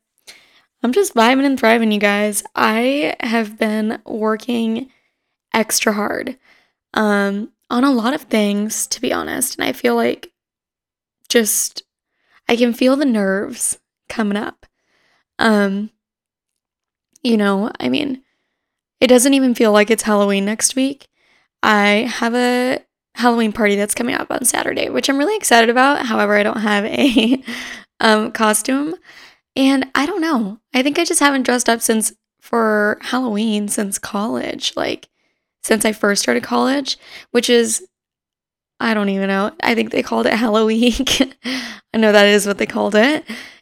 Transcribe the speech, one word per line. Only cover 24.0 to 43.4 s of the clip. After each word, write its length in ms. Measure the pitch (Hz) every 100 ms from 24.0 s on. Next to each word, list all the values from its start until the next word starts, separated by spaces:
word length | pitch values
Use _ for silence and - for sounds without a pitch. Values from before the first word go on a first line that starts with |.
| 240
up 160 | - -
on 140 | -
Saturday, 460 | 247 - - - -
which 200 | 254 247
I'm 80 | 277
really 160 | 302
excited 340 | 427 - 233 233
about. 360 | 240 277 285 240
However, 300 | 220 208 208
I 80 |
don't 160 | 208 220
have 240 | 208 208
a, 580 | 208 - 277 226 226 262 - 240 -
<laughs> 280 | - - -
um, 300 | 226 214 220
costume. 640 | 220 220 214 - 269 302 359 - - - _ _ -
And 340 | 269 277 262 -
I 100 | 294
don't 140 | 392
know. 400 | 330 262 196 220 _
I 120 | 254
think 160 | 269 302
I 40 |
just 140 | 339 339
haven't 240 | 285 269
dressed 260 | 247 247 233
up 120 | 226
since, 320 | - 220 202 - _ _
for 580 | - 240 220 214 208 214
Halloween 680 | - 254 254 208 220 208 208
since 320 | 226 202 -
college, 720 | - 202 220 247 - - - -
like, 320 | - - - _ _ _ _ _
since 200 | - 220
I 60 | 220
first 320 | 208 208 202
started 220 | - 240
college, 520 | 233 240 247 277 269 - - - -
which 180 | 240 240
is, 340 | 240 226 - - _ _ _ _ _ _ _ _ -
I 160 | 233
don't 140 | 214 202
even 180 | 196 196
know. 240 | 196 208 -
I 100 | -
think 160 | 226 226
they 140 | -
called 220 | 240 226 226
it 80 |
Halloween. 600 | 214 233 214 220 220 247 220 262 - 262 -
<laughs> 20 |
I 540 | 240 262 233 - _ 226
know 140 | 214
that 160 | 208 202
is 180 | 208 202
what 120 | 196
they 80 | 214
called 280 | 220 208
it. 300 | 208 254 302 - 226